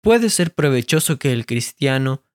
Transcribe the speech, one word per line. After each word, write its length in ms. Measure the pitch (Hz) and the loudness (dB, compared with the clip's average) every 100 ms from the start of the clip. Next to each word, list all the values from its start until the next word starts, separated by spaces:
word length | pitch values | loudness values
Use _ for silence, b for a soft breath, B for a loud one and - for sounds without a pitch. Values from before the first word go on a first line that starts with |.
puede 280 | 208 233 226 | 4 2 2
ser 240 | - 170 | 0 -2
provechoso 640 | - 147 127 - 156 - 151 | 0 0 0 0 0 0 -2
que 160 | 139 | 0
el 120 | 120 110 | -2 -2
cristiano 800 | 120 - - 135 131 135 135 _ | -6 -6 -4 -2 0 -2 -4 _